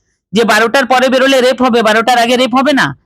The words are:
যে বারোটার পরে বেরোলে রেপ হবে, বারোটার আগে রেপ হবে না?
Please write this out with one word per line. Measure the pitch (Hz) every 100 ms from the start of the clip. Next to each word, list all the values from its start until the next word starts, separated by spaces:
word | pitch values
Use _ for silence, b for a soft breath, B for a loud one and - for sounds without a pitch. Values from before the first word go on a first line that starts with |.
| _ _ _
যে | 202
বারোটার | 220 214 226 277 254
পরে | 254 254
বেরোলে | 254 269 269
রেপ | 247 254
হবে, | 254 233
বারোটার | 214 214 226 240
আগে | 233 247
রেপ | 254
হবে | 254 277
না? | 262 143 -